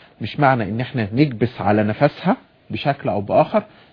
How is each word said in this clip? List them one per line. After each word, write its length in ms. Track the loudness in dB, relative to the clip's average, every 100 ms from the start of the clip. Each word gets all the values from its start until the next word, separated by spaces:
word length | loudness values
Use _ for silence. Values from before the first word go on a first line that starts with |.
| -20 -12
مش 180 | -10 2
معنى 240 | 4 4
ان 160 | 0 -4
احنا 300 | -4 -4 -2
نكبس 480 | 2 0 2 -2 0
على 220 | 0 2
نفسها 540 | 2 2 0 0 -4 -4 _ _ -12
بشكل 400 | -6 -4 -4 -2
او 120 | -4
باخر، 420 | 0 2 2 0 -4 -10 _